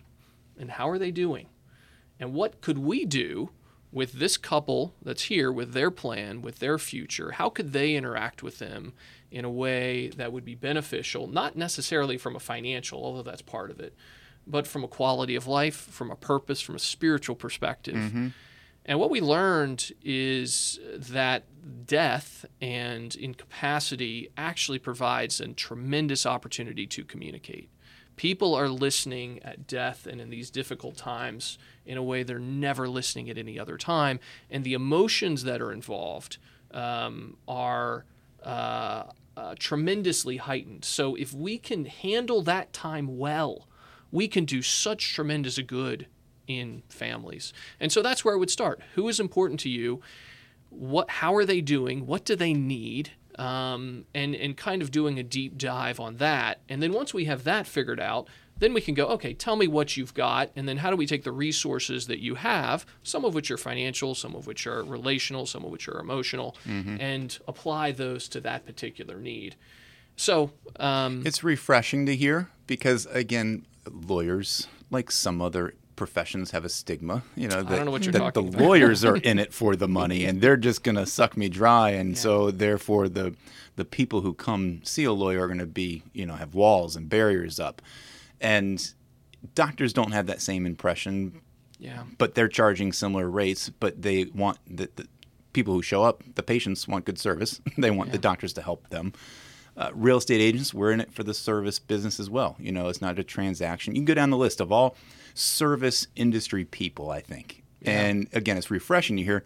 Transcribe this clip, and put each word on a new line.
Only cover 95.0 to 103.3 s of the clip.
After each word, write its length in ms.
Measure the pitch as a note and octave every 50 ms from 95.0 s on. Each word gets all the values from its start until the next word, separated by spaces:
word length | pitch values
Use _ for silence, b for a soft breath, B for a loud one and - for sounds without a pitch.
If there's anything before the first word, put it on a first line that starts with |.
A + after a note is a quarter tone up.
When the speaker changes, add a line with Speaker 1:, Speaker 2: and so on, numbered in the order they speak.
| - - _ _ - - _ _ _ _ -
Speaker 2:
people 200 | C3 A#2 G2+ F#2
who 80 | F2+ E2+
show 200 | - - G2 G#2+
up, 200 | A#2 A2+ - - - -
the 80 | - -
patients 440 | - A#2 A#2+ - G2+ F#2+ - - -
want 160 | G2 F#2+ -
good 140 | - F#2 -
service. 420 | - G#2 F2+ D#2+ G#2+ A#2 - - - -
<laughs> 100 | - -
They 120 | C3+ A2+
want 200 | G#2 G2 F#2+ - B2+
the 60 | A#2
Speaker 1:
Yeah. 40 | -
Speaker 2:
doctors 300 | G#2+ F#2 - - F#2 -
to 80 | - E2
help 260 | - F2 - - -
them. 220 | - E2+ E2 F#2+ B B B B B B B B B B B B B
Uh, 140 | - - - -
real 220 | C3+ A2 B2 B2+
estate 240 | B2 A#2+ - B2 A2
agents, 320 | G#2+ A2+ A2+ B2 C#3 - -
we're 180 | G#2+ G2+ G#2+ A2
in 80 | A2+
it 120 | A2 - -
for 100 | - G#2+
the 120 | G#2 G#2
service 440 | - - - G#2+ G#2+ G2+ G#2 G2 -
business 400 | - - G#2+ G#2 G2+ G#2+ G2 -
as 120 | G#2 G2
well. 260 | G#2+ C3 B2+ E2 - -
You 140 | - - F#2
know, 160 | F#2 F2 F2+
it's 140 | F2+ - G2
not 160 | F#2 F2+ F#2
a 60 | F#2
transaction. 720 | -